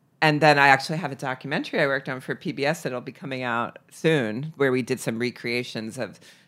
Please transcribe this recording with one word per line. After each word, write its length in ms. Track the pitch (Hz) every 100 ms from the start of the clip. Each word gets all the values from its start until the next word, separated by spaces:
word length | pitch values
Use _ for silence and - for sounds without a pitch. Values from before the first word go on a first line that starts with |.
| _ -
and 200 | 156 147
then 160 | 156 143
I 120 | 139
actually 300 | 135 156 156
have 120 | 135
a 60 | 135
documentary 640 | 135 127 135 175 302 233
I 60 | 139
worked 200 | 135 143
on 120 | 127
for 160 | - 131
P 160 | 175
B 120 | 131
S 200 | 139 165
that'll 160 | 139 123
be 100 | 151
coming 320 | - 151 127
out 380 | 123 117 117 - _
soon, 600 | - 160 151 110 110 156 147
where 140 | 135
we 100 | 127
did 180 | 123 123
some 180 | - 113
recreations 800 | 123 - 120 120 127 117 110 131
of 220 | 101 - - -